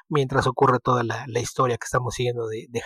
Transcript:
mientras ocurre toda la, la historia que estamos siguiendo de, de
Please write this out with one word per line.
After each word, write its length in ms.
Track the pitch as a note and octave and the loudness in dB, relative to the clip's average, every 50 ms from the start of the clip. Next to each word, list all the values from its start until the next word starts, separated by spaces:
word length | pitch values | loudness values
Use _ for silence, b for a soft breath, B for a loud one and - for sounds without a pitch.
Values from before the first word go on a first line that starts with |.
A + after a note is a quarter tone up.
| B _ | B _
mientras 400 | E3 D3 C3+ C3 C#3 C3+ - C3 | 0 0 0 2 2 2 2 2
ocurre 320 | A#2+ - C#3 B2+ B2 A#2+ | 2 4 4 4 4 4
toda 240 | - C3 B2 B2 A#2+ | 2 0 0 2 0
la, 220 | A2 A#2 A#2 A#2+ B2 | -2 -4 -6 -8 -4
la 120 | A2 A#2+ | -4 -4
historia 380 | A#2+ - - - C3+ B2+ A#2+ A2+ | -4 -2 -2 0 0 0 0 -2
que 80 | - | -4
estamos 300 | - - B2+ B2 A#2+ - | -4 -2 -2 -2 -2 -2
siguiendo 320 | - B2 B2 A#2+ A#2+ A#2 A2 | -2 -2 -2 -2 -2 -4 -6
de, 200 | A2 A2+ B2+ B2+ | -6 -8 -8 -8
de 120 | A#2+ A#2 - | -8 -6 -2